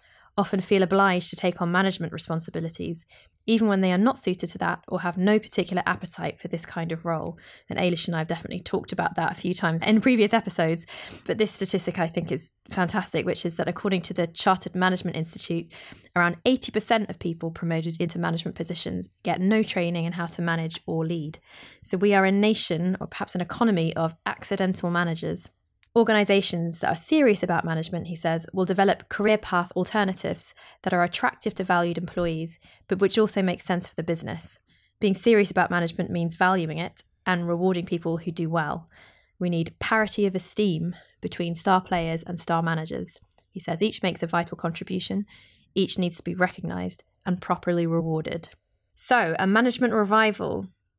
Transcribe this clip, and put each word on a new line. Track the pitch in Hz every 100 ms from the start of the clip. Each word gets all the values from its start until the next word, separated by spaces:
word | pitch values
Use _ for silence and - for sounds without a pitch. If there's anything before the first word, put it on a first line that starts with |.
| _ _ _ -
often | 196 196
feel | 180 196
obliged | 180 196 196 180 -
to | -
take | 185 180
on | 175
management | 180 190 185 170
responsibilities, | 165 - 165 160 165 165 165 170 165 - - _ _ -
even | 226 220
when | 190
they | 190
are | 180
not | 220 269
suited | - 180 170
to | -
that | 175 175 -
or | 180
have | 175 175
no | 190 214
particular | 220 - 180 185 -
appetite | 180 170 - 165 -
for | 175
this | 165 -
kind | - 165
of | 160
role. | 170 160 170 165 - - -
And | -
Ailish | 180 170 -
and | 165
I |
have | 160
definitely | 165 - 175
talked | - - -
about | 180 170 -
that | 165
a | -
few | -
times | 180 175 165
in | 185 220
previous | 262 240 202
episodes, | 226 202 - 160 165 - - - - -
but | 220
this | 214
statistic | - 190 190 185 170
I | 165
think | 170 165
is | - - _ -
fantastic, | - 175 220 - 165 180
which | - 175
is | 165
that | 165
according | 151 202 185
to | 170
the | 180 170
Chartered | - - 185 - 185
Management | 185 185 180 -
Institute, | 160 - - 170 165 - - - - 175
around | 175 170 -
eighty | 262 -
percent | 220 - 226 202
of | 180
people | 175 165 165
promoted | 165 170 160 165 165
into | 170 175
management | 170 165 180 -
positions | 165 170 - 180 185 _
get | - 175
no | 185 220
training | 214 190 170 175 170
in |
how | 170 170
to | -
manage | 170 165 160 165 -
or | 165 160
lead. | 170 151 - _ - - -
So | - 185
we | 202
are | 196 190
a |
nation, | 196 214 220 - 160 175 190
or | -
perhaps | - - 185
an |
economy, | 175 - 233 185 165 -
of | 165 165 -
accidental | - - 196 190 185 175
managers. | 175 170 165 165 170 - _ _ _ _
Organisations | 233 226 214 202 196 - 175 170 170
that | -
are | -
serious | - 311 269 208
about | 190 170 165
management, | 160 160 170 160
he | 165
says, | 170 165 -
will | 190
develop | 185 190 196 180 -
career | - 208 214
path | - 180 175 -
alternatives | 180 214 196 185 - 170 - - - -
that | -
are | 180
attractive | 175 - - - 220 -
to | 185
valued | 180 175 170
employees, | 180 - 175 160 165 - - _ -
but | 190
which | 196 226
also | 214 -
make | 190 180
sense | - 175 180
for | -
the |
business. | 165 165 - 165 - - _ _ _ -
Being | 208 190
serious | - 214 202
about | - 175
management | 175 170 165 175
means | 175 170 165
valuing | 185 190 160 156
it | 170 - - _ -
and | 180 170
rewarding | 170 185 180 175
people | 170 165 165
who | 170
do | 165 165
well. | 165 147 165 - - - _ _ -
We | 180
need | 170 170 -
parity | - 226 214 - 202
of |
esteem | 185 - - 208 160 170 - _ _
between | 180 - 170 165
star | - 185
players | 185 180 165 165
and | 175 175
star | - 165
managers. | 170 160 160 - 180 - _ _ _
He | 190
says | - 160
each | 214 -
makes | 185 165
a | 165
vital | 175 170 170
contribution, | 170 165 - 185 - 190 208 - - _ _ -
each | 185 -
needs | 180 170
to |
be | - 180
recognised | 180 - 185 180 185 - _ _ -
and | 180
properly | - 180 - 170 165
rewarded. | 165 165 160 156 165 165 _ _ _ _ -
So, | - 247 175 160
a | 190
management | 214 247 233 247
revival, | 214 202 214 220 202 180 - 190 _ _